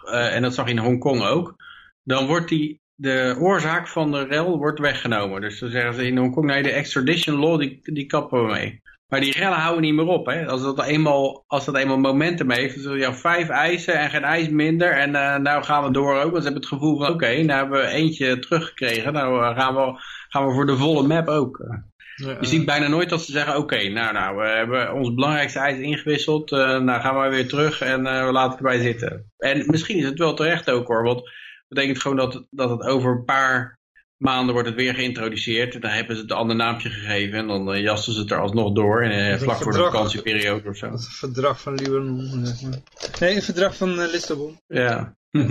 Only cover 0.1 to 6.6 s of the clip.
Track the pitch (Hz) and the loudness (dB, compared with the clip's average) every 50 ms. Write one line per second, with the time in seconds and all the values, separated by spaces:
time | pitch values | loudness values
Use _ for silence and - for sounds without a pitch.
0.1 | 113 120 120 113 87 120 127 123 127 - 127 120 120 113 110 123 127 123 - 143 | -2 0 0 0 0 0 0 0 0 -2 -2 0 0 0 2 2 2 2 2 0
1.1 | 135 117 98 101 135 170 175 - - _ - - - - - - _ _ - 135 | 0 2 2 2 2 0 0 -4 -12 _ -20 -20 -20 -20 -20 -20 _ _ -4 -2
2.1 | 131 135 135 139 165 175 170 - 165 156 151 156 - _ _ _ _ - 139 135 | 0 0 2 2 0 0 0 0 0 0 0 -2 -6 _ _ _ _ -6 -2 0
3.1 | 131 131 127 127 127 127 165 190 196 170 151 156 165 175 170 - - 165 156 147 | 2 2 2 0 0 2 2 2 2 2 2 0 -2 -2 -4 -4 -2 -2 0 0
4.1 | 143 139 135 131 143 156 170 185 175 147 147 151 151 147 147 143 127 - - 120 | 0 -2 -2 -2 0 0 0 0 0 0 0 -2 -2 0 0 0 0 0 -2 0
5.1 | 113 104 101 95 95 95 104 104 - - 123 117 120 127 120 120 117 123 127 127 | 0 0 0 -2 -4 -6 -6 -8 -8 -8 -8 -4 -2 -2 -2 -2 -2 -2 -2 0
6.1 | 127 127 127 127 127 165 151 143 139 139 | 0 2 0 2 2 2 2 2 2 2